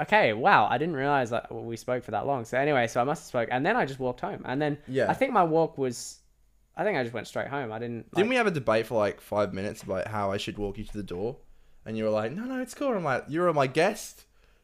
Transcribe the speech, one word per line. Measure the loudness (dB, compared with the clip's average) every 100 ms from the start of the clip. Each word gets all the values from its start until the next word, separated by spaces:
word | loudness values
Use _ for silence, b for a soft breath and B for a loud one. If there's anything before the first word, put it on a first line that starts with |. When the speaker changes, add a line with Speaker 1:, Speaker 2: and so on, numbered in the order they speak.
Speaker 1:
okay, | 2 4 4
wow, | 4 6 6 6
I | 2
didn't | 0 0
realize | 2 2 2
that | -2 -4
we | -10 -8 -10
spoke | -4 -4
for | -2
that | -4 0
long. | -2
So | -2 0
anyway, | 2 4 2
so | 2
I |
must | 0 -2
have | -2
spoke, | -2 0
and | 0
then | 2 2
I | 0
just | -2
walked | -4 -4
home. | -6 -8
And | -6 -2
then | -2 -2 -4
Speaker 2:
Yeah. | 0 2
Speaker 1:
I |
think | 2 2
my | 4
walk | 4 4 2 0
was, | -4 -4 -12 -16 _ _ _ _ _ -4
I |
think | -2 0
I |
just | -2
went | -6 -6
straight | -6 -4
home. | -4 -6
I | -6
didn't, | -8 -8 -6
Speaker 2:
Didn't | 0 2
Speaker 1:
like |
Speaker 2:
we | 2
have | 2
a |
debate | 0 2 2 2
for, | 2
like, | 2 0
five | -4 0 0
minutes | -2 -6 -8
about | -4 -4 -2
how | -2 -2
I | -2
should | -4 -4
walk | -6 -6
you |
to | -8 -8
the |
door? | -8 -4 -6 -6 -16 -20 -20 -18 -10
And | -2
you |
were | 0
like, | 0 0
"No, | -4
no, | -6 -6
it's | -8
cool." | -4 -2
And | 0
I'm |
like, | 0 -2 -2
"You're | 0 2
my | 4 2
guest, | 4 2 2 -10 -18 -20 _ _ _